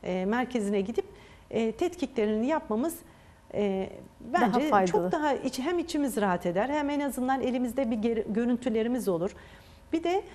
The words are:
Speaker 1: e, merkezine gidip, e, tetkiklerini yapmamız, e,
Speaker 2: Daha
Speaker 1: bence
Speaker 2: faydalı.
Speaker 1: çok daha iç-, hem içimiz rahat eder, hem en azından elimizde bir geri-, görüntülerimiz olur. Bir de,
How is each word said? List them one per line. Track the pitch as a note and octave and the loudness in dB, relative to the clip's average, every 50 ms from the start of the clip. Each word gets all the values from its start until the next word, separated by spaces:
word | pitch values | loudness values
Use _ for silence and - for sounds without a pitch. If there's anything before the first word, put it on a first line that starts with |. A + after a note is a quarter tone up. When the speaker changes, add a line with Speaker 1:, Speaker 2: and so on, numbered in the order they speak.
| - | -6
Speaker 1:
e, | F3+ F3+ F#3 F#3 | -4 -2 -2 0
merkezine | G3 A3 B3 B3 B3 B3+ A#3+ G3+ G3+ G#3 G3 | 0 2 0 0 0 0 0 0 0 0 0
gidip, | F#3+ G3 A#3 - - - - - - - - - - - | 0 0 -2 -4 -4 -6 -8 -20 -20 -20 -20 -20 -10 -4
e, | - G#3+ A3+ A3 A3 | -2 0 0 0 0
tetkiklerini | - E4+ E4+ F4 - C#4+ - - - G#3 G#3+ G#3+ G#3+ A#3 | 0 -2 -2 -2 -2 -6 -4 -2 0 0 2 2 2 2
yapmamız, | C4+ D#4+ D4+ D#4 D#4 G#3+ A3 C4+ E4+ E4 - - - - - - - - - - - - | 0 0 0 0 -2 -2 0 0 -2 -4 -6 -12 -18 -20 -20 -20 -20 -20 -20 -16 -8 -2
e, | - G#3 G3 F#3+ F#3+ F#3 - - - - - - - - A#3 C4+ | 0 0 0 0 0 -2 -4 -8 -12 -16 -18 -20 -18 -6 -2 0
Speaker 2:
Daha | F4 - | 2 4
Speaker 1:
bence | G3+ G3 B3+ D4 D#4 | 4 4 2 2 4
Speaker 2:
faydalı. | A#3 G3+ F#3+ F3+ | 4 4 4 4
Speaker 1:
çok | E3 - F3 F#3 F4 | 4 2 2 2 0
daha | D#4+ D4+ D4 C4 | 0 2 0 0
iç-, | - - B3+ - - | 0 -2 -4 -4 -2
hem | B3 D#4+ F4+ F4 | -2 -2 0 -2
içimiz | E4+ E4+ - D4+ C#4+ B3+ G3+ | -2 -2 -2 -2 0 0 0
rahat | A3+ G#3 F#3+ F3+ F3 - | 0 2 2 2 0 0
eder, | F3+ E3+ F#3 A3+ C4 | 0 0 0 0 0
hem | D4 D4+ D4 C#4+ | 0 0 0 0
en | D4 C#4+ | 0 0
azından | D4 C#4 A#3 B3+ B3+ B3+ C4 C4+ | -2 -2 -2 -2 0 0 0 0
elimizde | A#3 B3+ A#3+ C4 B3 A#3+ A3 C4+ C#4 A3 | 0 0 0 0 -2 -2 0 0 0 0
bir | B3 | 0
geri-, | A3 G#3 A#3 A#3 A3+ - - G3+ | 0 0 0 0 0 -2 -2 0
görüntülerimiz | A3+ A#3+ A#3+ B3 A#3 - B3+ A3 A3+ A3 A#3+ B3 B3+ G3 G3 | 0 2 2 2 0 0 0 0 0 0 0 0 0 0 0
olur. | F3+ D#3+ F3 G#3 - - - - - - - - - - - - - | 0 2 0 -2 -4 -8 -18 -20 -20 -20 -20 -20 -20 -20 -8 -4 -4
Bir | E4 E4 | -2 0
de, | E4+ F4+ G4 - - - | 2 0 0 0 -4 -10